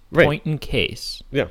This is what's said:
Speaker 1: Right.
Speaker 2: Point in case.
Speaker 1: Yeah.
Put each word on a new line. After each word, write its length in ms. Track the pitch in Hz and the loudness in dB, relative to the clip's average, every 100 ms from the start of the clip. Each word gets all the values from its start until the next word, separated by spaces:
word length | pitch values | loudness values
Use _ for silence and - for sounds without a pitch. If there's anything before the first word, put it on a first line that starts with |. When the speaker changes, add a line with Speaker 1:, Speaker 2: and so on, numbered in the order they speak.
| - | -2
Speaker 1:
Right. 140 | 165 151 | 4 4
Speaker 2:
Point 200 | 151 160 | 2 -2
in 120 | 151 | -4
case. 640 | - 127 85 - - - - | -2 0 0 -4 -12 -14 -4
Speaker 1:
Yeah. 140 | 135 - | -2 -2